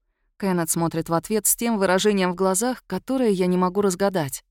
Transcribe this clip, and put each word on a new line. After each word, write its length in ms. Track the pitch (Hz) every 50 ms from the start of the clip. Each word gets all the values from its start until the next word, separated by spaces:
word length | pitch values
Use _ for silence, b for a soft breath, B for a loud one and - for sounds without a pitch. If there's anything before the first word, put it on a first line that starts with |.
| _ _ _ _ _ _ _ -
Кеннет 320 | - 190 180 175 165 160
смотрит 380 | - 170 170 165 - 165 160 -
в 60 | 170
ответ 320 | 165 160 - 214 214 202
с 80 | - -
тем 240 | - 233 233 226 202
выражением 540 | 196 185 180 190 - 208 208 196 185 180 175
в 20 |
глазах, 480 | 175 190 190 190 185 233 254 247 - -
которое 440 | - 190 185 - - 262 269 254 220
я 160 | 202 175 185
не 120 | 180 180 180
могу 240 | 185 185 180 202 208
разгадать. 600 | 196 190 180 196 202 196 185 151 135 - - - _